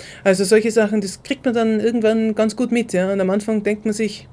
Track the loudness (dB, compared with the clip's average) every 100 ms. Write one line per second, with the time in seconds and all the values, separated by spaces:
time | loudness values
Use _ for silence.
0 | -20 -4 0 2 4 4 4 2 2 0
1 | -4 -8 -8 -4 -2 0 0 2 0 2
2 | 2 2 0 0 0 0 -2 0 0 -2
3 | 0 0 0 0 0 -2 -2 -4 -4 -2
4 | -4 -6 -18